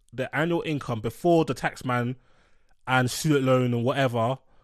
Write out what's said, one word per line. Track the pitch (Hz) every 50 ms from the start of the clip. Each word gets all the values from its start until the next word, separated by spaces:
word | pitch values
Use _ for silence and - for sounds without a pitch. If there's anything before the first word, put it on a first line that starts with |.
| _ _
the | - 120 127 - -
annual | 135 156 175 170 165 -
income | 160 151 135 - - 120 107
before | 101 - - - - 175 170 165 160
the | - 131
tax | - - 160 - - -
man | 131 123 123 120 120 127 - _ _ _ _ _ _ _ _ _ _ _ _ _ -
and | 131 131 127 123
student | - - - 156 147 139 135
loan | 131 131 127 127 123 120
and | 120 117
whatever | 127 139 139 135 127 117 117 113 120 131 - _ _ _ _